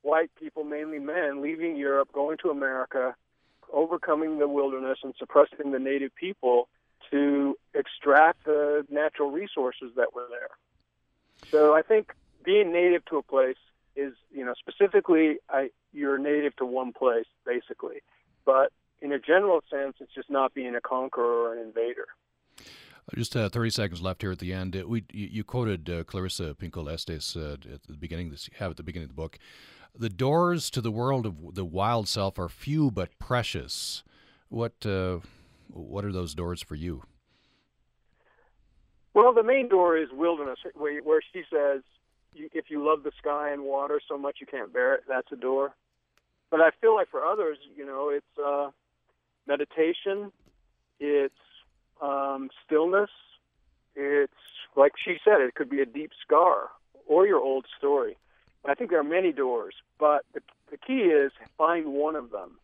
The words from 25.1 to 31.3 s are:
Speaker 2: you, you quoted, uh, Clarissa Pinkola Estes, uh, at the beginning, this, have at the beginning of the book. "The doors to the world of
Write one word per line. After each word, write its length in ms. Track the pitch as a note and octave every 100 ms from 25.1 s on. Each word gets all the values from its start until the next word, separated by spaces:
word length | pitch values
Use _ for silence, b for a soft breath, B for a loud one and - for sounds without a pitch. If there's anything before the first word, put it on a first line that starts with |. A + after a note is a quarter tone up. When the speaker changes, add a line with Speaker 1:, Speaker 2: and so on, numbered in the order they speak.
Speaker 2:
you, 160 | G#2 G2+
you 180 | G#2+
quoted, 460 | G#2 B2+ A#2 F#2 D#2
uh, 140 | E2+
Clarissa 500 | E2 F#2+ F#2 - E2
Pinkola 380 | C#2+ F2 F2 D2+
Estes, 420 | E2 - E2 -
uh, 220 | E2+ D2+ C#2+ -
at 100 | C#2+
the 100 | _
beginning, 360 | D2+ E2 E2 E2+
this, 180 | C#2+ - -
have 140 | G2
at 40 | D#2
the 80 |
beginning 220 | D#2+ F2 D2+
of 100 | C2
the 40 |
book. 180 | D#2+ - B B B B B -
"The 100 | A2+
doors 640 | F#2 C3 D#3+ F3 F3 -
to 100 | -
the 120 | A2+
world 340 | A2 B2 C3+
of 80 | A2+